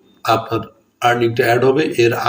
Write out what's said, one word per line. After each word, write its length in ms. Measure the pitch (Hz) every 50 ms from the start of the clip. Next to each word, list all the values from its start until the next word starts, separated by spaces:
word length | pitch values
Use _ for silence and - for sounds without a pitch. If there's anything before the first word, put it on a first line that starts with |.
| - _ _ _ - - 113
আপনার 280 | 110 113 - 113 110 98 - - _ _ _ _ _ - 143
আর্নিংটা 340 | 143 120 120 117 113 120 123
অ্যাড 160 | 120 117 123 123 135
হবে। 140 | 131 143 156 - - - 117
এর 80 | 117 117 - -